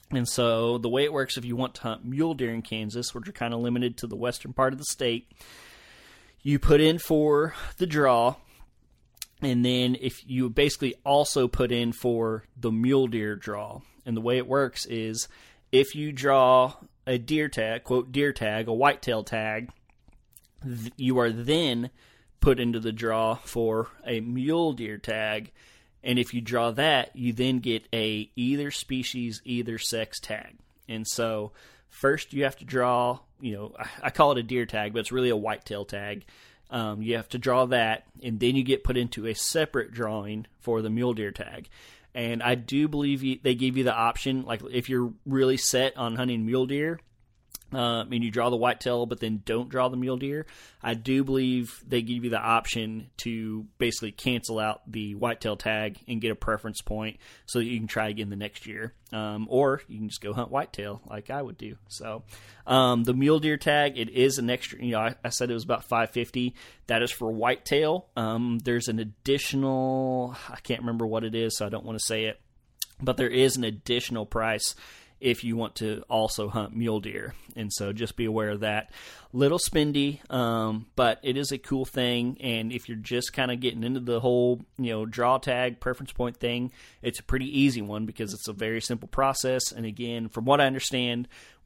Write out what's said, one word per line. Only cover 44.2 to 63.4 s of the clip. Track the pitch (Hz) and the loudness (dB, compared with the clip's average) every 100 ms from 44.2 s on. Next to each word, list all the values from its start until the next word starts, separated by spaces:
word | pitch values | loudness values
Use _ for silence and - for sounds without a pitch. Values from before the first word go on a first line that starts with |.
| 139 131 | -2 -2
like, | 127 110 - | -2 -6 -4
if | 123 123 | -4 0
you're | 127 120 - 139 | 0 0 -4 -2
really | 135 127 131 | 4 4 4
set | - 127 131 131 | 2 2 2 0
on | 117 113 | -4 -2
hunting | 127 117 110 | 0 0 0
mule | 127 131 | 2 2
deer, | 143 156 165 _ _ _ _ _ - - | 0 -2 -4 _ _ _ _ _ -18 -8
uh, | 135 120 117 | -2 0 0
and | 107 120 | -2 -2
you | 117 | 0
draw | 117 120 | 2 2
the | 120 | 2
whitetail, | 123 113 127 120 117 | 2 0 0 0 -2
but | 117 | -4
then | 113 107 | -4 -4
don't | - 113 123 | -2 -2 -2
draw | 131 127 | 0 0
the | 127 | 0
mule | 127 127 | -2 -2
deer, | 139 147 156 - - _ | -4 -6 -10 -16 -20 _
I | 117 | -6
do | 117 120 135 | -4 0 2
believe | 135 135 131 127 117 - - | 2 2 2 0 -2 -8 -4
they | 123 | -2
give | 117 120 | -2 -4
you | 120 | -2
the | 113 | -2
option | 113 117 - 117 110 110 - - | 2 2 2 -4 -4 -6 -10 -10
to | 120 113 110 110 107 - | -6 -6 -4 -6 -8 -2
basically | 120 - 110 | 0 0 -6
cancel | - 127 120 - 110 | -4 -2 -2 -2 -2
out | 107 - - | -2 -4 -8
the | 110 104 | -8 -6
whitetail | 104 117 117 113 104 | -2 -2 -2 -4 -4
tag | 110 107 107 101 - | -2 -2 -2 -6 -8
and | 113 | -4
get | 113 | -2
a | |
preference | 107 - 107 110 104 | -2 -2 -2 -4 -10
point | - 107 110 - - - - | -6 -4 -6 -10 -18 -20 -4
so | 123 | -2
that | 117 | 0
you | 120 | -2
can | 110 | -4
try | 113 107 | -2 -2
again | 104 104 | -2 -6
the | |
next | 101 104 - - | -6 -8 -10 -14
year. | 107 113 - - | -10 -10 -12 -12
Um, | 110 107 107 110 | -8 -6 -6 0
or | 127 139 131 - | 2 4 2 -4
you | 107 | -10
can | 107 | -8
just | - | -8
go | 101 | -6
hunt | 101 120 | -4 -4
whitetail | 139 - - 101 101 - | -4 -4 -8 -8 -10 -12
like | 107 104 | -14 -8
I | 139 | -8
would | 135 - | -8 -10
do. | 107 - - | -14 -14 -16
So, | - 113 110 - - - - - | -14 -10 -12 -14 -20 -20 -10 2
um, | 131 127 120 | 4 6 4
the | 117 | 2
mule | 127 139 | 4 6
deer | 156 | 6